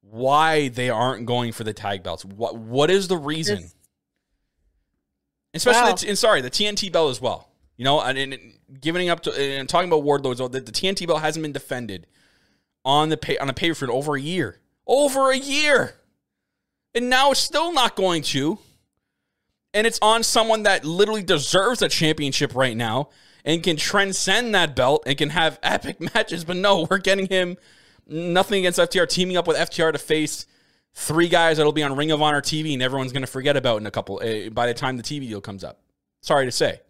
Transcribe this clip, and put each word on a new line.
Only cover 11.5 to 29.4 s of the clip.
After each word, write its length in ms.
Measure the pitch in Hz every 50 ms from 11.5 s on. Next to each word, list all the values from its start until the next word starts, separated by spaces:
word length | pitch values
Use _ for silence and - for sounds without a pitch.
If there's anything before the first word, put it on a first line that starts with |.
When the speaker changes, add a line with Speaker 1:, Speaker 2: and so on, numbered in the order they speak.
| 139
Speaker 1:
defended 540 | 143 - - 139 123 123 107 98 90 80 _ _ _ _ _ _ _ _ _ _ _ _ _ _ _ _
on 240 | 131 139 147 151 160
the 80 | 160
pay, 200 | 151 - - 156 -
on 120 | - 139
a 20 | 127
pay-per-view 360 | - - 170 160 - - 127
in 60 | 117
over 200 | 127 139 151 147
a 60 | 139
year. 400 | 135 151 175 185 147 101 - _ _ _ _ _ _
Over 440 | - 233 269 294 285 262 269 269 262
a 60 | 262
year! 580 | 269 277 277 269 285 302 302 285 240 147 113 - _ _ _ _ _ _ _ _ _ _ _ _ _ _ _ _ _ _ _ _
And 160 | 240 240 247
now 220 | 254 254 269 285 269
it's 80 | -
still 320 | - - - 294 320 339 349
not 240 | 285 247 220 -
going 260 | - 190 185 175 165 139
to. 360 | - - 139 135 151 208 208 _ _ _ _ _ _ _ _ _ _ _ _ _ _ _ _ _ _ _ _ _ _ _
And 120 | 208 220
it's 120 | 226 220 -
on 220 | - 214 220 233 226
someone 400 | - - 247 220 226 220 220 208
that 220 | 208 196 165 -
literally 360 | 151 165 180 202 214 220 220 190
deserves 600 | 165 190 151 135 - - 185 196 233 254 - 202
a 60 | 156
championship 680 | - - 165 156 156 156 147 139 131 - 147 139 -
right 200 | 127 135 127 113
now 360 | 113 120 113 110 127 147 - _ _ _ _ _ _ _
and 180 | 139 156 170 165
can 140 | 185 165
transcend 800 | 151 - - - 202 196 196 190 - - 190 190 220 247 240 208
that 200 | 190 175 160 135
belt 280 | 120 170 135 147 151 -
and 120 | 123 143 143
can 120 | 156 147
have 280 | 151 175 165 160 - -
<laughs> 20 | -
epic 380 | 156 185 185 - - - _ 160 165 -
matches. 300 | 226 220 - 160 170 165
But 120 | 156 185
no, 300 | 180 185 208 196 185 160 156
we're 80 | 190 196
getting 280 | 185 190 190 196 190
him 320 | 185 190 185 185 180 180 - _ _ _ _ _ _ _ _ _
nothing 540 | _ 147 160 170 175 170 180 190 - 208 196
against 180 | 185 180 170 -
F 120 | 175 170
T 80 | - 190
R, 80 | 175
teaming 300 | 165 - 175 185 185 185
up 100 | 180